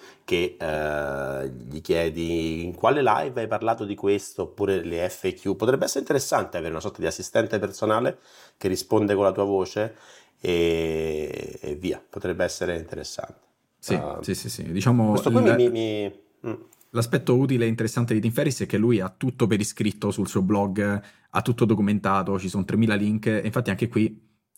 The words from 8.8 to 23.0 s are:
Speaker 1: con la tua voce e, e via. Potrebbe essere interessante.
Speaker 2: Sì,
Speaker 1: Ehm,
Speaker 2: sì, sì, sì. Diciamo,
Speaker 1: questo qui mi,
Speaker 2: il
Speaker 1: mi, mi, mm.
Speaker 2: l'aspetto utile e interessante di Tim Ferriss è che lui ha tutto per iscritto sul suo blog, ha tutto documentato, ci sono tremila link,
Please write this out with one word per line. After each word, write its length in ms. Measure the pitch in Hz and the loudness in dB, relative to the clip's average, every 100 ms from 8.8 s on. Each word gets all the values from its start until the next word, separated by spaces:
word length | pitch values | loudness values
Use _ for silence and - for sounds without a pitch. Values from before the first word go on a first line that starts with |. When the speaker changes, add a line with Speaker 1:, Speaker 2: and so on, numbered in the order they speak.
| - 110 104 | 0 2 4
Speaker 1:
con 120 | 98 98 | 4 4
la 60 | |
tua 120 | 95 | 2
voce 520 | 101 98 90 104 110 - - - _ _ | 2 2 0 -2 -4 -6 -20 -20 _ _
e, 1200 | 90 85 85 82 82 80 80 76 76 - - - | 0 2 2 2 0 -2 -2 -2 -4 -8 -10 -10
e 140 | - 73 | -8 -6
via. 280 | 90 - - | -4 -6 -8
Potrebbe 340 | - 92 87 | -8 -4 -2
essere 320 | 87 - 87 85 | -2 -2 -4 -4
interessante. 640 | 80 78 78 - - - _ _ _ _ | -6 -12 -10 -10 -12 -14 _ _ _ _
Speaker 2:
Sì, 160 | - | -4
Speaker 1:
Ehm, 280 | 87 73 - | -4 -4 -6
Speaker 2:
sì, 120 | - | -6
sì, 160 | 90 - | -6 -6
sì. 220 | - - | -10 -6
Diciamo, 380 | 90 123 123 107 | 0 4 4 4
Speaker 1:
questo 200 | 104 139 | 4 4
qui 120 | 117 | 4
mi, 80 | 113 | 6
Speaker 2:
il 60 | 120 | 6
Speaker 1:
mi, 140 | 120 | 4
mi, 520 | 113 110 107 101 - _ _ 120 | 2 -2 -2 -4 -8 _ _ -10
mm. 60 | 107 - _ _ | -8 -12 _ _
Speaker 2:
l'aspetto 440 | 117 117 143 131 123 | -2 0 2 4 4
utile 300 | 135 127 113 | 4 2 2
e 20 | |
interessante 460 | 113 110 127 117 | 0 -2 0 2
di 80 | 110 | 2
Tim 100 | 113 | 2
Ferriss 320 | 117 147 127 | 2 0 -2
è 20 | 98 | -2
che 120 | 104 | 2
lui 220 | 117 110 | 4 2
ha 140 | 92 - | 0 -4
tutto 300 | 131 - 107 | -4 0 2
per 140 | 101 | 2
iscritto 500 | 104 - 104 - 104 | 0 -2 -2 0 -2
sul 180 | 104 95 | -2 -2
suo 140 | 107 | 0
blog, 600 | 95 104 101 95 101 101 - - _ | 2 2 2 0 0 -2 -6 -18 _
ha 120 | - | -2
tutto 240 | - 117 110 | 0 2 2
documentato, 720 | 107 101 104 98 98 92 98 | 4 2 2 2 0 0 -2
ci 100 | 95 | -2
sono 140 | 98 | -4
tremila 320 | 95 110 113 | 0 2 2
link, 320 | 104 | 2